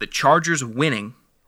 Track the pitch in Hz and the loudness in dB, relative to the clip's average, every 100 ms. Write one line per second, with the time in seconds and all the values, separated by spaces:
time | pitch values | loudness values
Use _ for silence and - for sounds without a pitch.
0 | 104 - 139 160 165 160 123 113 156 113 | -8 0 4 4 2 -2 -4 -2 -2 -2
1 | 104 - _ _ | -6 -14 _ _